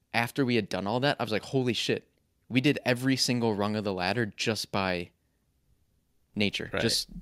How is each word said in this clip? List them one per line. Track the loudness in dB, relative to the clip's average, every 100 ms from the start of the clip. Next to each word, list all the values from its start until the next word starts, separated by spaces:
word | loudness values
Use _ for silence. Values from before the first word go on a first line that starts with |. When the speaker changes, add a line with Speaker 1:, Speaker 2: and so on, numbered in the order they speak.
| _
Speaker 1:
after | 0 0 2 2
we | 2
had | 0
done | -2 -2
all | 0
that, | 0 0
I |
was | -2
like, | -2
"Holy | 0 0 0
shit, | 0 0 -2 -4 _ _ _ -4
we | 2
did | 2 2 2
every | 2 2 2
single | 2 2 0
rung | 0 0 0
of |
the | -2
ladder | 0 0 0 -2
just | -2 -2 -2 -2
by | -2 0 -2 -6 _ _ _ _ _ _ _ _ _ _ _ _ -2
nature, | -2 -2 -4
Speaker 2:
Right. | 0
Speaker 1:
just | 2 0 -4 -12